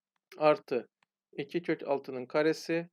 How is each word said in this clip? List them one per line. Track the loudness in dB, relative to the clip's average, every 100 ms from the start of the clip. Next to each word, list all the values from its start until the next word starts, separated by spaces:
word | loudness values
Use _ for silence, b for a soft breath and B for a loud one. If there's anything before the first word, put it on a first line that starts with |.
| _ _ _ 2
artı | 4 4 2 -4 -4 _ _ _ _
iki | -10 -6 -4
kök | -2 -4
altının | -2 -4 -4 -10 -2
karesi | 2 2 0 -2 -4 -4